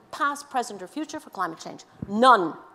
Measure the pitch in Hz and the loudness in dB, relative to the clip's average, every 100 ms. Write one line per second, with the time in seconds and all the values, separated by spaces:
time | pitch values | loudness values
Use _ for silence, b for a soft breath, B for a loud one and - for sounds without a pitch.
0 | _ - 294 277 - 262 233 196 180 294 | _ -4 -4 -4 -6 -6 -6 -8 -12 -10
1 | 302 311 - 196 175 160 180 - - b | -10 -12 -12 -8 -6 -8 -14 -16 -20 b
2 | - 208 262 220 160 - - | -6 4 8 8 4 -6 -16